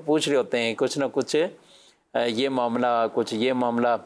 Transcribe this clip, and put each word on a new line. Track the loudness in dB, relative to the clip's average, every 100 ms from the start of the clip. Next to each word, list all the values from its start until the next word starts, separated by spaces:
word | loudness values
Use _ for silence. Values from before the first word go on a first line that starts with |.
پوچھ | 2 0 2
رہے | 0
ہوتے | 0 0
ہیں | -2
کچھ | 0 -2 0
نہ | -2
کچھ، | -2 0 0 0 -4 -20 -20 -20 _ _
آ، | -4
یہ | -2 0 -2
معاملہ، | 0 0 0 0 2 0
کچھ | -2 -2
یہ | -2 0
معاملہ | 0 0 2 2 0